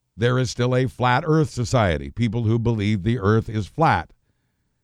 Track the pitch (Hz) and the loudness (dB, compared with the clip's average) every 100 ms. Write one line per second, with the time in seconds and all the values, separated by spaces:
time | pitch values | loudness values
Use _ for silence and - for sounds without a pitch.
0 | _ - 120 127 127 - 123 127 127 - | _ -2 0 0 -2 -2 0 0 -2 -2
1 | 123 123 156 156 151 - 113 127 101 76 | 0 0 2 2 2 -2 0 2 2 0
2 | 69 85 117 113 107 117 113 113 101 107 | -4 -4 -2 0 0 0 0 0 0 0
3 | 87 120 95 110 110 110 95 - 156 98 | -2 0 2 2 0 -6 -6 0 2 2
4 | 80 _ _ _ _ _ _ _ | -2 _ _ _ _ _ _ _